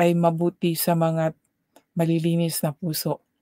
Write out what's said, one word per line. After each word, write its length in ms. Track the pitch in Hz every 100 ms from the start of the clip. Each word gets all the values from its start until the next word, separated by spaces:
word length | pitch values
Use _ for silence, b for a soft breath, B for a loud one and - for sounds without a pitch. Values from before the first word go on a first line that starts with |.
ay 160 | 175 170
mabuti 560 | 170 165 175 - 175
sa 240 | 165 - 170
mga 400 | 165 165 160 - _ _ _ _ _
malilinis 720 | - 165 165 165 170 165 - 160
na 80 |
puso. 480 | 147 170 156 160 - _ _